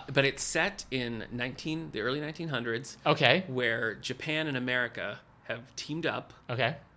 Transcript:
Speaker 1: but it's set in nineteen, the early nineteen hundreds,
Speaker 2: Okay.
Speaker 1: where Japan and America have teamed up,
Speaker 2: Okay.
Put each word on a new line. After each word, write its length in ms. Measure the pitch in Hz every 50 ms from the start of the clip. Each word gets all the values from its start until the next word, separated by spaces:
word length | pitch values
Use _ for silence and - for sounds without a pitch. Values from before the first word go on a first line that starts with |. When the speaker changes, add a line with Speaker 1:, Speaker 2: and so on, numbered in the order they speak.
| - - 131
Speaker 1:
but 120 | 139 139
it's 160 | 135 - - -
set 420 | - - 165 165 202 196 - - -
in 340 | 131 131 123 120 117 110 104 - 120
nineteen, 560 | 120 120 131 131 131 - - 156 160 165 151 135
the 100 | 117 104
early 180 | 120 131 147
nineteen 280 | 151 151 156 - 170 165
hundreds, 500 | 143 120 120 120 117 120 135 - - - -
Speaker 2:
Okay. 360 | 151 151 147 147 120 135 180 190 -
Speaker 1:
where 460 | 127 127 123 117 113 117 120 113 101
Japan 520 | 101 127 - 123 - - 156 151 156 160
and 100 | 156 139
America 600 | 127 123 127 127 127 120 117 - 110 90 98 110 123 - - - - -
have 300 | - 117 120 123 - -
teamed 280 | - - - 147 165 165
up, 280 | 147 107 120 - - - - - -
Speaker 2:
Okay. 260 | 123 117 120 117 160 - - - -